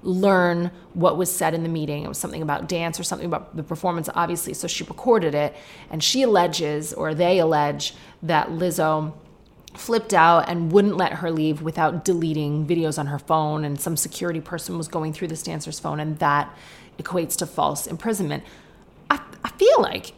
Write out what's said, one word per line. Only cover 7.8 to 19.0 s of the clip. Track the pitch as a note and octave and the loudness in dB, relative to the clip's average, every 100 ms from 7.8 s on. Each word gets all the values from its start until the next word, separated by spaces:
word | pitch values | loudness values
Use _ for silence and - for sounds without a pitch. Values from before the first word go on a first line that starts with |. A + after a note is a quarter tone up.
| - - - - | -8 -10 -20 -12
that | D#3+ D#3 - | 0 0 0
Lizzo | E3 F3+ E3 D#3 D#3 D#3 D3+ - - - _ - - | -2 -2 2 2 2 -2 -10 -20 -20 -20 _ -20 -14
flipped | - A3+ A3 | -2 -2 2
out | F#3 E3 E3+ - | 6 8 8 4
and | E3+ E3 | -2 4
wouldn't | F#3+ G3+ E3+ | 6 4 2
let | F3+ | 0
her | D3+ E3+ | 0 -4
leave | D#3+ D#3 D3+ | 0 0 -2
without | D#3+ D#3+ D#3+ E3+ - | -4 0 0 0 0
deleting | F3 E3 D#3 D3 D3 D3+ | 0 0 -2 -2 -2 0
videos | E3+ D#3+ D3+ | 0 0 -2
on | C#3+ | -4
her | C#3+ | -6
phone, | - D#3+ D3+ D3+ D3+ | 0 2 2 -2 -4
and | C#3+ | -4
some | - D#3+ | -4 -4
security | E3 - F3 D#3+ | -4 -4 -4 -6
person | D#3 E3+ - E3+ | -6 -10 -8 -8
was | D#3 | -6
going | E3 D#3 | -6 -6
through | D3+ F3 | -6 -8
this | D#3+ | -8
dancer's | - D#3+ D#3 D#3 | -8 -8 -10 -10
phone, | D#3 D3 | -6 -6
and | D3+ D3+ | -6 0
that | D#3+ C#3+ C#3+ - - - - - | 2 2 -2 -10 -20 -20 -20 -14
equates | - F3 E3 - | -6 -4 -2 -4
to | D#3 | -4
false | - D3+ C#3+ - | 0 0 -2 -8
imprisonment. | E3 A3+ G#3 D#3+ C#3+ - - - - - - | -6 -4 -2 -2 -6 -10 -20 -20 -20 -20 -20